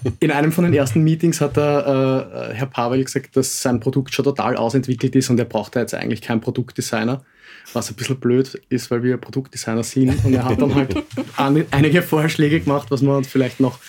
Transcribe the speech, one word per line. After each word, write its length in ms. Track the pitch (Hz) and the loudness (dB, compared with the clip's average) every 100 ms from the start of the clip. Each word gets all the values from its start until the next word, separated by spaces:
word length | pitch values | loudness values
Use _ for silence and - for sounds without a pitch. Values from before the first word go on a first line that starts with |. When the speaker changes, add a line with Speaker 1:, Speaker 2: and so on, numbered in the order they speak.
| 123 - | -6 -2
Speaker 1:
in 120 | 156 | 0
einem 180 | 143 156 | 2 2
von 120 | 156 175 | 2 2
den 100 | 147 | 2
ersten 280 | 135 170 156 | 2 2 2
Meetings 360 | 160 170 160 | 2 2 0
hat 160 | 143 135 | -2 -2
der, 960 | 147 143 143 135 135 131 - 120 117 | 0 0 2 2 2 0 -4 -8 -10
äh, 40 | 107 | -6
Herr 120 | 135 | -6
Pavel 380 | - 120 131 131 | -4 -2 0 -2
gesagt, 320 | - - - | -4 -4 -2
dass 260 | 131 - | -2 -2
sein 160 | 131 123 | -2 -2
Produkt 340 | 135 139 131 | 0 -2 -2
schon 120 | - 139 | -2 0
total 320 | 139 113 117 | 0 -2 -2
ausentwickelt 580 | 113 135 127 120 135 135 | 0 0 0 -2 0 2
ist 160 | 131 | 2
und 80 | 120 | 2
er 60 | 117 | 0
braucht 320 | 110 101 - | -2 -4 -4
da 40 | |
jetzt 140 | - - | -4 -4
eigentlich 280 | 120 113 | -4 -4
keinen 180 | - 117 | -2 -2
Produktdesigner, 840 | 117 120 120 - 127 113 107 131 - _ - - - | -2 -4 -4 -6 -4 -2 -2 -4 -8 _ -20 -20 -10
was 160 | 120 110 | -6 -6
ein 60 | 104 | -6
bisschen 240 | - 131 | -6 -2
blöd 420 | 123 123 131 - - | 2 2 0 -4 -6
ist, 220 | 127 - | -6 -2
weil 140 | 120 123 | -2 -2
wir 120 | 127 | -2
Produktdesigner 680 | - 139 135 - - 113 113 | -4 -8 -8 -8 -4 -4 -2
sind. 400 | 131 127 117 135 | 2 2 2 2
Und 100 | 131 | 2
er 100 | 127 | 2
hat 160 | - | 2
dann 140 | 143 139 | 2 2
halt 220 | 135 - - - | 0 -2 -6 -8
Speaker 2:
<laughs> 180 | - - | -8 -2
Speaker 1:
an-, 280 | 139 147 160 | 2 2 2
einige 320 | 143 151 170 | 2 4 4
Vorschläge 560 | 170 156 156 156 147 160 | 4 2 0 2 2 2
gemacht, 300 | - 139 - | 2 -2 0
was 100 | 139 | 0
wir 160 | 139 139 | 2 2
uns 120 | 131 | 0
vielleicht 320 | 135 123 - | 0 0 2
noch, 180 | 131 - | 0 -2